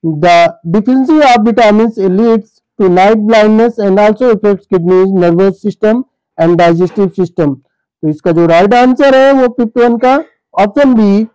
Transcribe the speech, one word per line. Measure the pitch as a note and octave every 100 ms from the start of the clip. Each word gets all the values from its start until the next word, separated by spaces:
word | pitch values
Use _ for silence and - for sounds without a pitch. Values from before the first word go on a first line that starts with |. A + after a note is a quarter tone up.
The | E3 D3+ F3 E3+ E3+ - E3+
deficiency | G3 G#3 C4 C4 D#4
of | C#4+ A#3+ G#3+
vitamins | A#3 A3+ G#3 A3+ A3
leads | F#3+ F#3 A#3 A3+ A3 _ _ _
to | G3
night | F3 G3 A3 G#3
blindness | A3+ G#3+ G#3+ A#3 A#3
and | G3+ F#3+
also | G#3 G#3+ B3+
affects | G#3 G#3 G3 _
kidneys, | F#3 F3 F#3 F#3+
nervous | F#3+ F3 E3+ G3 F#3+
system | G#3 - G#3+ A#3 C4 _ _ -
and | E3 F3
digestive | E3+ E3 F3+ - G3 -
system। | F3 - D3+ C3+
तो | _ _ _ _ D#3
इसका | D3+ -
जो | E3 E3+
राइट | E3 G3+
आंसर | A#3+ B3+ B3+ C#4 C4
है | C4+
वो | C#4 B3+ B3
फिफ्थ | A#3 B3
वन | A#3+ A#3
का | B3+ C4+ D#4+ _ _
ऑप्शन | - G#3 A#3+ C#4
बी | A#3+ G#3 G3 A3